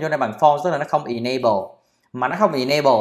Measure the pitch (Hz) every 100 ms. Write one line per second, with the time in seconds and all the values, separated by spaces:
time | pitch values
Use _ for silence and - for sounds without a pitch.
0 | 156 151 - - 151 143 175 147 147 147
1 | 147 117 120 131 120 101 95 - _ _
2 | _ 127 127 185 208 139 127 147 139 113